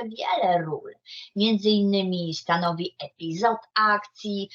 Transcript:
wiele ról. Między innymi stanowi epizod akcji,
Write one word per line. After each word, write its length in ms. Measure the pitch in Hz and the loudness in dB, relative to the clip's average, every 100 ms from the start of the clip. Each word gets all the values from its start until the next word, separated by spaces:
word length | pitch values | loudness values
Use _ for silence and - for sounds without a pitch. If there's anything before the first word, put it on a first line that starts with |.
| 226 | -6
wiele 500 | 220 - 330 196 175 | -6 -2 0 2 2
ról. 360 | 156 143 - - - - - 202 | 0 -6 -10 -20 -20 -18 -8 0
Między 320 | 214 214 208 | 2 2 4
innymi 640 | 208 196 196 190 180 165 | 4 4 2 0 -2 -2
stanowi 600 | 160 - 170 175 170 170 - | -6 -2 0 0 -2 -6 -8
epizod 600 | - - 165 165 233 226 - | -14 -10 -8 0 0 0 -4
akcji, 760 | - 294 311 - - 208 202 196 | 0 2 2 -2 -12 -6 -6 -6